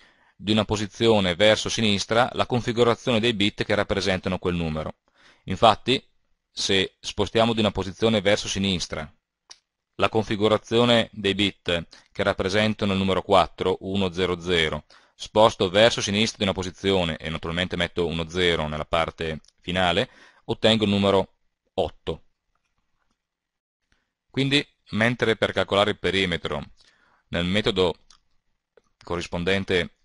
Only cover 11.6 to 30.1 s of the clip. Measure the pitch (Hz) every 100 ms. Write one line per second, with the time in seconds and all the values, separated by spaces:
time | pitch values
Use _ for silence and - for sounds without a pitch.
11.6 | - 85 82 - _ - 98 95 95 104
12.6 | 107 107 101 95 95 90 92 95 80 -
13.6 | 92 92 95 98 95 87 90 90 85 85
14.6 | 78 76 - - _ _ - 104 113 -
15.6 | 98 92 117 127 107 101 113 - 101 92
16.6 | 92 - 98 95 85 78 78 80 82 85
17.6 | 90 87 85 - 85 80 80 87 87 82
18.6 | 76 76 76 82 80 - 82 78 - _
19.6 | - 90 90 87 123 - - _ - 113
20.6 | 110 110 104 101 98 98 92 _ _ _
21.6 | _ - 78 - - 82 _ _ _ _
22.6 | _ _ _ _ _ _ _ _ _ _
23.6 | _ _ _ _ _ _ _ - 135 139
24.6 | - _ _ 104 113 123 113 113 101 101
25.6 | 92 98 104 95 90 95 92 85 - 76
26.6 | 71 - _ _ _ _ _ 87 87 101
27.6 | 117 92 90 - _ _ _ _ _ _
28.6 | _ _ _ _ - 87 - 87 87 98
29.6 | 98 90 82 - _